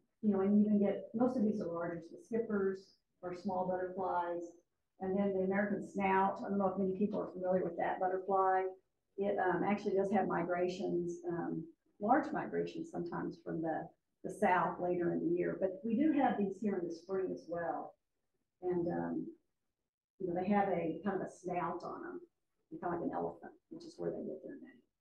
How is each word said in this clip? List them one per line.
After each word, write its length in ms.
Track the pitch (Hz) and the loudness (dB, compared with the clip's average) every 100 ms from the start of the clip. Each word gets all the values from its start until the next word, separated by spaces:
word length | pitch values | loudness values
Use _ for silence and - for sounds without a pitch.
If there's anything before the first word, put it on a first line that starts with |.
| _ _ | _ _
you 80 | 214 | 2
know, 100 | 190 | 4
and 140 | 196 | 6
you 120 | 208 208 | 6 6
even 120 | 202 | 6
get, 300 | 202 - - | 4 2 -4
most 220 | 226 247 254 | 0 0 2
of 60 | |
these 180 | 208 196 | 2 0
are 120 | 170 | -2
larger, 280 | 170 170 170 | -4 -4 -6
so 160 | - - | -10 -16
the 80 | |
skippers 720 | - 226 220 208 190 190 - _ _ _ | -6 -4 0 0 0 -2 -8 _ _ _
are 120 | 180 | -10
small 340 | 180 196 185 180 | -8 -4 -2 0
butterflies. 760 | 180 185 185 185 175 175 175 170 - _ _ _ - | -2 -2 -4 -2 0 -2 -4 -6 -12 _ _ _ -8
And 180 | 190 196 | -2 2
then 160 | 202 | 2
the 100 | 190 | 2
American 420 | 190 196 202 196 - | 2 0 0 -2 -4
snout, 540 | 196 196 190 196 196 | -2 2 4 4 0
I 40 | 240 | -2
don't 100 | 202 | 0
know 140 | 190 | 2
if 60 | 190 | 2
many 180 | 190 185 | 0 2
people 240 | 208 180 | 0 0
are 120 | 170 | -4
familiar 320 | 185 180 185 | -4 0 2
with 120 | 170 - | 2 0
that 240 | - 180 | -2 0
butterfly. 600 | 185 190 185 190 190 185 190 190 _ _ _ - | 0 0 2 4 6 4 2 -4 _ _ _ -2
It, 180 | 202 202 | 0 2
um, 240 | 185 170 180 | 2 2 2
actually 280 | 208 214 190 | 0 2 2
does 140 | 196 | 4
have 140 | 202 175 | 4 4
migrations, 880 | 170 175 175 180 180 349 175 175 - - | 2 0 2 0 0 0 0 -2 -4 -4
um, 340 | 170 - 165 - - _ - | -2 -2 -4 -6 -14 _ -4
large 320 | 202 285 - | 4 4 4
migrations 580 | - - 170 170 165 160 | -2 -2 -2 -2 -6 -8
sometimes 460 | 175 170 170 - - | -6 -6 -4 -6 -6
from 160 | 175 165 | -6 -4
the, 260 | 160 156 165 - _ _ | -2 -2 -6 -14 _ _
the 60 | 185 | -10
south 500 | - 196 180 175 170 | 2 4 4 2 0
later 320 | 180 175 170 | 0 0 0
in 80 | 170 | 0
the 140 | 160 175 | 2 0
year. 220 | 175 - | 0 0
But 200 | 190 - | -2 -2
we 120 | 226 214 | 0 2
do 160 | 311 285 | 4 4
have 180 | 254 - | 4 2
these 180 | 196 - | 0 0
here 180 | 214 185 | -2 -2
in 100 | 165 | -2
the 60 | |
spring 340 | 165 - 190 185 | -6 -4 -2 -2
as 120 | - - | -4 -6
well. 460 | 170 165 147 - - _ _ _ _ _ _ | -4 -2 -4 -8 -14 _ _ _ _ _ _
And, 240 | 359 - - | -2 0 0
um, 380 | - - - - - _ _ _ _ _ _ _ - | -2 -2 -4 -6 -10 _ _ _ _ _ _ _ -8
you 100 | 170 | -4
know, 120 | 175 | 0
they 80 | 190 | 2
have 200 | 202 190 | 2 4
a 300 | 170 160 - | 0 -2 -2
kind 160 | 208 185 | -2 -2
of 60 | - | -4
a 40 | |
snout 520 | - 180 175 170 - | -8 -6 -2 -2 -4
on 180 | - - | -8 -10
them, 180 | 349 - - _ _ _ _ 320 | -10 -12 -14 _ _ _ _ -8
kind 140 | 180 | -4
of 60 | 170 | -2
like 100 | - | -2
an 40 | |
elephant, 380 | 175 85 - - - _ | -2 -4 -6 -14 -20 _
which 140 | 80 | -16
is 100 | - - | -14 -6
where 140 | 85 | -4
they 140 | 76 | -4
get 180 | 71 - | -6 -8
their 140 | - - | -10 -14
name. 240 | - - _ _ | -16 -20 _ _